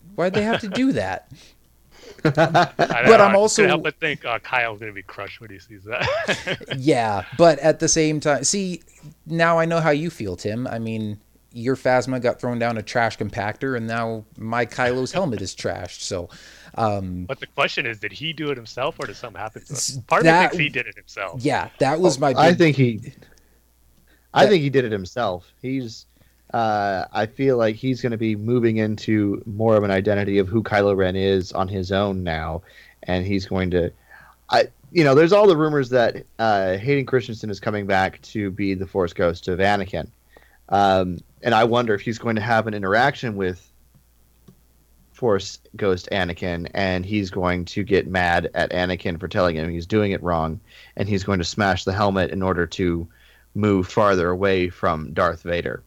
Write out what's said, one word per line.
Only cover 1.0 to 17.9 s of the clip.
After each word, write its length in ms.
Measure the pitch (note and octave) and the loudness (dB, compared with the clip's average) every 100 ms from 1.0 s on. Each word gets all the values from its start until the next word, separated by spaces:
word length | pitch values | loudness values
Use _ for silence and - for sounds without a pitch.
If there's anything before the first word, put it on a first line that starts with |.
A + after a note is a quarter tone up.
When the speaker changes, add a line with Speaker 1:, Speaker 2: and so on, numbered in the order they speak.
| F#2+ F#2 _ C#3 - _ _ _ _ - - - | -4 -6 _ -20 -20 _ _ _ _ -20 -20 -4
Speaker 2:
<laughs> 20 | D#3+ C#3+ E3 E3+ E3+ - E3 | -2 2 2 4 2 0 -2
I 140 | A#2+ B2+ | 2 6
Speaker 1:
But 140 | A3 | 8
Speaker 2:
know, 20 | |
Speaker 1:
I'm 140 | G3+ G3 | 8 6
Speaker 2:
I 0 | |
Speaker 1:
also 280 | G#3+ - | 2 2
Speaker 2:
couldn't 60 | E3+ | 2
help 140 | D#3 | 2
but 160 | D#3 - | -2 -4
think, 260 | D#3+ C3+ B2 | -6 -4 -6
uh, 140 | A2+ | -6
Kyle's 400 | - B2+ A#2 G#2 | -2 -2 -2 -6
gonna 120 | A2 | -12
be 100 | G2 | -14
crushed 380 | F#2+ - G2 - | -16 -14 -14 -14
when 80 | A2+ | -18
he 100 | G2 | -20
sees 240 | - G#2 | -20 -20
that. 240 | G2+ A#2 - D5+ D#5 - - F#3 - | -10 -4 -4 -4 -4 -4 -6 -10 -8
<laughs> 40 | |
Speaker 1:
Yeah, 520 | C#3+ C3+ C3 A2+ G2 - B2+ | -4 0 0 0 -4 -6 4
but 220 | E3+ C#3+ | 4 6
at 200 | D#3+ D3+ | 2 2
the 80 | D#3+ | 0
same 320 | E3 D#3 D#3 | 0 0 0
time, 240 | D3+ C#3 | -2 -2
see, 380 | C#3 G3+ F#3 E3+ _ - D3+ - D#3 | -2 -2 -4 -8 _ -20 -20 -20 -8
now 340 | E3 E3 E3 | 0 2 2
I 60 | E3 | 2
know 140 | E3 | 2
how 120 | D#3+ | 2
you 180 | D3 E3 | 0 -2
feel, 260 | - G2+ F2+ | -6 -8 -6
Tim. 320 | G#2 A2+ B2+ | -6 -6 -6
I 120 | A2+ | -6
mean, 400 | A2+ A2+ G#2+ G2+ _ _ _ | -6 -6 -6 -10 _ _ _
your 240 | A#2+ A#2 C3 | -6 -2 0
Phasma 460 | C3 B2+ B2 C3 | 2 2 2 -2
got 180 | A#2+ - | -2 -2
thrown 180 | B2+ A#2+ | -4 -2
down 180 | A#2 A2+ | -2 -2
a 40 | |
trash 340 | G#2 B2 A2+ - | -4 -2 -2 -2
compactor, 600 | G#2 A2+ G2+ G#2+ C3+ B2 | -6 -4 -6 -4 -4 -4
and 80 | A2+ | -4
now 400 | A2+ A2+ A2+ G#2+ - | -4 -4 -6 -12 -12
my 280 | A2 A#2 A#2 | -6 -2 -2
Kylo's 460 | - B2 B2+ B2+ | -2 -2 0 -2
helmet 300 | F3 F#3 G#2 | -2 -2 -4
is 140 | F#2+ - | -8 -6
trashed. 460 | G#2+ F2+ F#2 - | -6 -6 -10 -12
So, 280 | - F#2 F2 - - - - - | -8 -8 -8 -16 -20 -20 -14 -2
um, 520 | A2 G2+ F#2+ F2+ F2+ | -2 -2 -4 -8 -8
Speaker 2:
But 120 | C3+ | -10
the 60 | C3+ | -8
question 380 | - D#3+ - | -2 -2 -2
is, 140 | C3 | -6